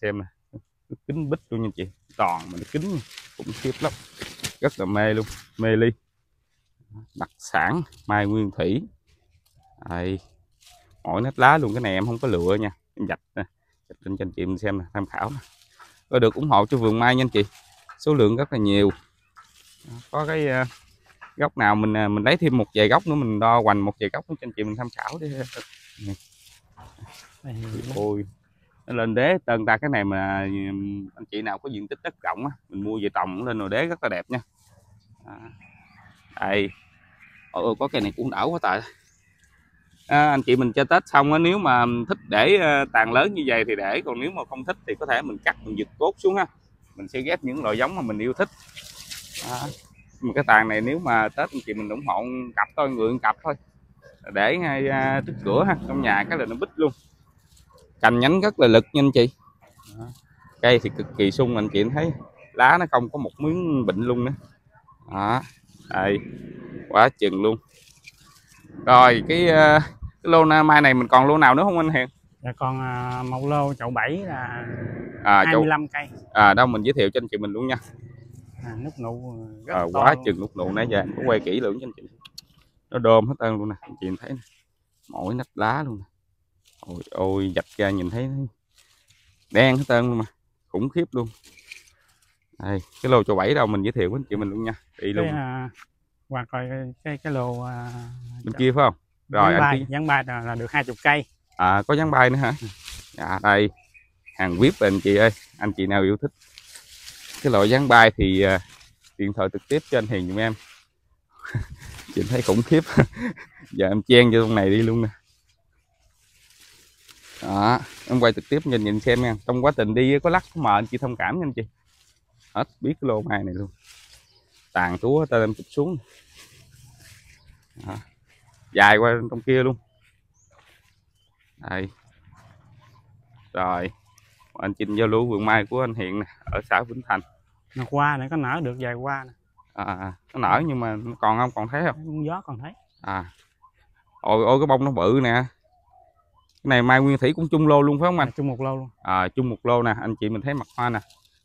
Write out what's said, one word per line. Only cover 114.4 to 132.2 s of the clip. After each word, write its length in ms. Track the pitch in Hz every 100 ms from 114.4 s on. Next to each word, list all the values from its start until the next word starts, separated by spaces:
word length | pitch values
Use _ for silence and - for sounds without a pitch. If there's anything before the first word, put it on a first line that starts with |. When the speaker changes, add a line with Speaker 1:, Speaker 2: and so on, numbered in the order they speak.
Speaker 1:
trong 120 | 110
này 160 | 107 95
đi 120 | 107
luôn 200 | 113 117
nè. 60 | 107 - _ _ _ _ _ _ _ _ _ _ _ _ _ _ - _ _ _ - - - -
Đó, 360 | - 98 107 127 127 - -
em 120 | 123
quay 120 | 117
trực 120 | 110 -
tiếp 180 | 117 139
nhìn, 180 | 117
nhìn 160 | 107 107
xem 220 | 127 120
nha. 120 | 120 107 -
Trong 180 | 123
quá 80 | 143 120
trình 180 | 107
đi 240 | 113 131 143
có 120 | 170
lắc 140 | 180 -
có 60 | 165
mờ 160 | 120 101
anh 80 | 113
chị 120 | 123
thông 180 | 127 117
cảm 240 | 90 170
nha 60 | 151
anh 60 |
chị. 100 | 123 110 _ _ _ _ _ _ _ _
Hết 140 | - - _
biết 140 | 123 160
cái 80 | 131
lô 140 | 107
mai 220 | - 104
này 100 | 98
luôn. 140 | 92 98 - - - - - _ _ _ _ _
Tàn 260 | 90 90 90
túa 220 | 117 147
hết 60 | 151
trơn, 100 | 117
em 140 | 110
chụp 120 | 104 -
xuống. 280 | 147 160 151 - _ _ - - - _ - - _ - - - _ _ _ _ - 95
Đó. 80 | 107 - _ _ _ _ _ _
Dài 240 | 98 101 107
qua 180 | 117 117 117
trong 100 | 117
kia 220 | 131 131
luôn. 140 | 127 123 _ _ _ _ _ _ _ _ _ _ _ _ _ _ _ _ _ _
Đây. 320 | - 92 95 - _ _